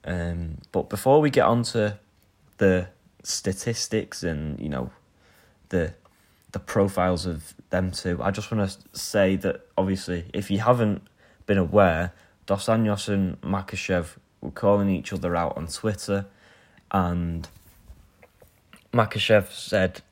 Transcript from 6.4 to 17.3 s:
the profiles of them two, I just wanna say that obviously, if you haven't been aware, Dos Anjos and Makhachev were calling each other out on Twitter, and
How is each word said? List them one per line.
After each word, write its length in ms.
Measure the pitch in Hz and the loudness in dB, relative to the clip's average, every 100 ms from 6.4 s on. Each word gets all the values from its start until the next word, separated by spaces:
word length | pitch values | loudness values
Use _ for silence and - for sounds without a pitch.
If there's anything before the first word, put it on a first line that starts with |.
| _ | _
the 80 | 92 | -12
profiles 680 | - 107 98 95 90 87 90 | -2 2 2 2 2 0 -2
of 280 | 78 - - - | -6 -10 -20 -4
them 220 | 90 92 | -2 -2
two, 300 | 87 90 87 | -4 -4 -2
I 100 | 98 | -2
just 200 | 98 101 | -4 -4
wanna 180 | 110 98 - - | -2 -2 -4 -16
say 460 | - - 107 95 95 | -12 -4 2 4 4
that 280 | 98 - - - | 0 -4 -6 -2
obviously, 480 | 95 95 - 90 85 | 0 -2 -4 -6 -4
if 180 | - 98 | -8 -2
you 80 | 101 | 0
haven't 420 | 117 127 107 101 - _ _ _ - | 4 4 4 0 -6 _ _ _ 0
been 120 | 98 | 0
aware, 540 | 87 98 92 80 90 - _ _ - | 4 6 6 4 -4 -8 _ _ -4
Dos 200 | 98 - | -2 2
Anjos 420 | 113 110 101 - | 2 2 0 0
and 320 | 101 92 - | 0 0 -2
Makhachev 760 | - 95 90 92 - 90 82 - _ _ | -4 -4 -4 -8 -2 -2 -2 -14 _ _
were 120 | - | -12
calling 360 | - 101 101 98 | 0 4 4 4
each 240 | 87 - | 0 -2
other 240 | 98 90 85 | -4 -2 0
out 220 | 80 - | -2 -4
on 80 | 80 | -8
Twitter, 600 | - 107 101 - 98 98 _ - - _ - _ | -4 -4 -4 -2 -4 -4 _ -20 -20 _ -20 _
and 560 | 98 87 87 85 | 0 0 0 -2